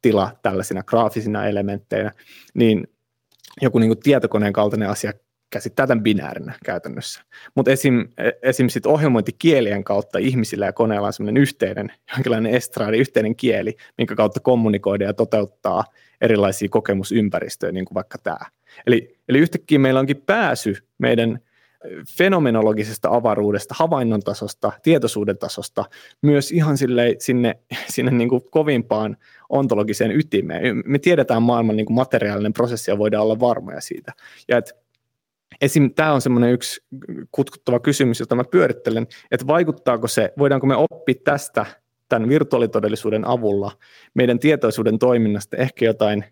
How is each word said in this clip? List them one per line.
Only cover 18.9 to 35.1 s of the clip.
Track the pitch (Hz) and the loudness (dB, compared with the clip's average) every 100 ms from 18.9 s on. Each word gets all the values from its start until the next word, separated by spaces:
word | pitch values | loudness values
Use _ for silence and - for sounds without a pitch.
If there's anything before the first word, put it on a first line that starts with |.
| 117 117 _ - | 0 0 _ 0
eli | 131 | 2
yhtäkkiä | 165 - - 147 | 2 -2 0 2
meillä | 135 131 | 4 2
onkin | 135 143 - | 0 -4 -2
pääsy | 214 185 127 110 98 _ _ | 0 0 -2 -4 -6 _ _
meidän | 120 117 117 113 _ _ _ _ - 82 - - | 0 2 0 -4 _ _ _ _ -18 -18 -14 0
fenomenologisesta | 185 180 139 113 107 107 107 110 - | 2 2 2 2 2 0 -4 -4 0
avaruudesta, | 117 117 104 104 101 - - | 0 0 0 0 -2 -6 -2
havainnon | 165 151 117 107 | 0 2 0 -2
tasosta, | 101 101 104 - 104 - | -4 -8 -10 -6 -6 -2
tietoisuuden | 160 160 113 107 104 95 | 2 2 2 -2 -4 -4
tasosta, | - - - - 98 - - _ | -8 -10 -8 -8 -8 -12 -20 _
myös | 147 143 139 | 2 2 2
ihan | 170 156 135 | 0 2 0
silleen | 131 120 120 101 | 0 2 2 0
sinne, | - 123 120 - _ - - | 0 0 0 -2 _ -14 -8
sinne | - 123 | -2 0
niinku | 120 120 127 | 2 2 -2
kovimpaan | _ 160 151 127 117 107 107 107 _ - _ | _ -2 0 -2 0 -2 -2 -8 _ -20 _
ontologiseen | 139 139 104 104 104 113 | -2 2 0 0 0 0
ytimeen. | 123 156 98 80 80 113 104 | 0 0 -2 -2 -4 -2 -4
Me | - 139 | -2 0
tiedetään | - 165 127 117 | 2 2 2 2
maailman | 117 120 113 107 | 2 2 2 0
niinku | 107 | 0
materiaalinen | 117 127 117 104 104 104 | 0 0 0 0 -2 -4
prosessi | - 120 113 - | -2 -2 -2 -4
ja | 101 | 0
voidaan | 107 107 | 0 2
olla | 107 110 | 0 2
varmoja | 123 - - - | 0 0 -6 -14
siitä. | - - - - - - - | -12 -14 -14 -20 -20 -18 -2
Ja | 120 | -2
et | 113 - _ _ _ | -2 -20 _ _ _